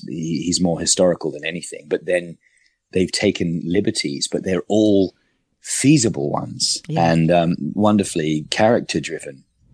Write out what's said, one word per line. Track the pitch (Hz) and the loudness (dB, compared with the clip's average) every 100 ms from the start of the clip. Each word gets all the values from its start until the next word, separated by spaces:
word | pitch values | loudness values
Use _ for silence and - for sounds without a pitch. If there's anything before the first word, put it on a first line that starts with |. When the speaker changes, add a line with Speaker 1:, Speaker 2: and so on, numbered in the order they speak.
| - | -4
Speaker 1:
he, | 80 80 76 87 | -6 -4 -4 -2
he's | 85 | 0
more | 87 82 | 0 0
historical | 73 - 90 82 78 | 0 2 4 2 -4
than | 73 80 | -6 -8
anything, | 85 - - 73 | -8 -12 -14 -6
but | 87 80 | -4 -2
then | 90 87 80 _ _ _ _ _ | -2 -4 -16 _ _ _ _ _
they've | 95 90 | -2 0
taken | - 104 - 87 82 82 | 2 0 2 -2 -2 -2
liberties, | 95 110 - 76 71 - | 0 0 -2 -6 -6 -4
but | - | -4
they're | 95 92 - | -2 -4 0
all | 107 107 98 92 _ _ _ _ _ | 2 4 4 2 _ _ _ _ _
feasible | - - 131 151 107 69 71 | -8 0 4 4 4 -2 -4
ones | - - - - - - | -4 -6 -6 -4 -6 -4
Speaker 2:
Yeah. | 113 85 | 0 4
Speaker 1:
and, | 82 80 | 4 4
um, | 87 85 - 71 - | 4 2 -2 -4 0
wonderfully | 104 104 92 85 76 78 73 | 2 2 0 -2 -2 -2 -4
character | - 110 120 - 82 | 0 2 2 0 -6
driven | 69 76 71 67 _ _ _ | -4 -10 -12 -18 _ _ _